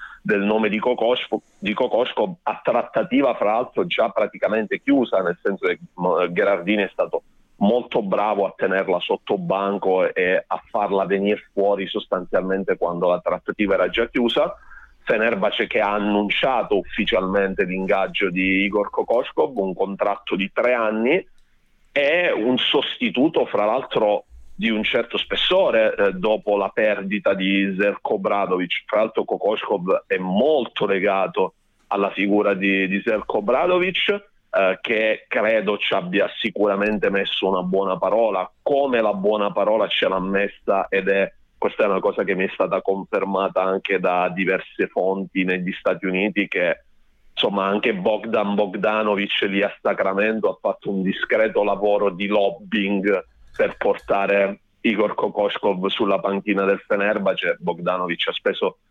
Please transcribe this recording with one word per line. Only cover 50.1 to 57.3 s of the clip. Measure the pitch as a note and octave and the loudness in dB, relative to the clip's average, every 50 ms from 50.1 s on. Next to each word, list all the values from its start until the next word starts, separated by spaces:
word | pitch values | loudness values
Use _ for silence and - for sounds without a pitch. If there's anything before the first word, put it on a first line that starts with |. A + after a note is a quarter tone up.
| F#2+ G2 G#2 A2 A2 A2 G2+ G2 | 0 0 0 0 0 0 0 -2
ha | F#2 - | -2 0
fatto | - G2+ F#2+ - - A2+ | -4 -4 -4 -2 -6 -4
un | G2+ F#2+ | -4 -2
discreto | F#2 F#2+ F#2 - - - A#2 G#2+ A2 A2+ F#2 A2+ G#2 | -2 -2 -2 -2 -2 0 2 2 2 2 2 0 0
lavoro | G2+ G2+ F#2+ G2+ G#2 G#2 G2+ G2+ G2+ | 0 0 0 2 2 2 2 2 0
di | F2+ F2 G2+ G2 | -2 -2 -4 0
lobbying | G#2 G#2 G2 G2 G2 - G#2+ F#2 G2+ G#2+ G2 G2 G2+ G2 F#2 G#2 G2 F2+ - _ _ _ - - - | 2 2 2 0 -2 -4 -8 -4 -4 -2 0 0 0 0 2 0 0 0 -2 _ _ _ -20 -14 -2
per | - A2 G2 - | -2 -2 -2 -2
portare | - - G2+ G2+ - - - - G2 G2 G2 G2+ G2+ G2 G2 G2+ - _ _ _ _ | -2 0 0 0 -2 -2 -2 0 0 2 2 2 2 2 0 -2 -8 _ _ _ _
Igor | - B2 G#2+ G2 G#2+ G#2 - | -2 -2 0 2 0 0 0
Kokoškov | - - G#2 - G2+ G2+ G2+ - - - G#2 F#2+ F2+ F#2 | -2 -4 -2 0 0 0 0 0 0 0 0 0 0 -2
sulla | G2 - - A2 G2 G2 F#2+ | -4 -2 0 0 0 0 0
panchina | F2+ G2 G2 G2 - G#2+ G2+ G2 G2 | 0 -2 -2 -2 -2 0 0 2 2
del | F#2+ G2 G2 - | 2 0 0 0
Fenerbahce. | _ G#2+ G2+ G2 G#2 G#2+ G#2 G2 G2 | _ -2 0 2 0 0 0 0 0